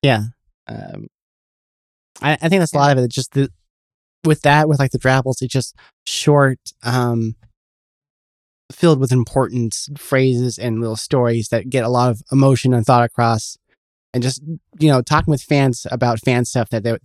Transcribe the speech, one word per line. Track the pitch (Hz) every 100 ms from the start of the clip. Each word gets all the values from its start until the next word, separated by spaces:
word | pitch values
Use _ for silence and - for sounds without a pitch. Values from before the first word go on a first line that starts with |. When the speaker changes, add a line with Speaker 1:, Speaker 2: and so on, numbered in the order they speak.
Speaker 1:
Yeah. | 143 117 110 - _ _ -
Speaker 2:
Um, | 110 - 50 53 _ _ _ _ _ _ _ _ _ _ -
Speaker 1:
I, | 139
I | 151 165
think | 190
that's | 165
a | 156
Speaker 2:
yeah. |
Speaker 1:
lot | 143
of | 135
it. | 123
It's | 123
just | 127
the, | 139 139 _ _ _ _ _ _ _ 160
with | 151
that, | 147 147 156
with, | 143
like, | 135
the | 127
Drapples, | 131 131 127 127
it's | 127
just | 131 - - _ _ -
short, | - - 147 135 127 - _
um, | 120 123 120 117 113 113 _ _ _ _ _ _ _ _ _ _ _ _ _
filled | - 170 147
with | 131
important | 127 117 - 127 123 113 - - 143
phrases | - 135 131 123 123 113
and | 123 110
little | 117 110
stories | - 143 120 117 110
that | 117 101
get | 131 117
a |
lot | 123 123
of | 113 -
emotion | 135 139 131 135
and | 123 110
thought | 123 120
across. | - 117 113 - - _ _ _ _ _
And | 123
just, | 123 131 147 165 _ -
you | 151
know, | 131
talking | 120 151 160
with | 143
fans | - 143 135 120 -
about | 123 123 110
fan | - 123
stuff | 123 127 113
that | 113
they, | 110 117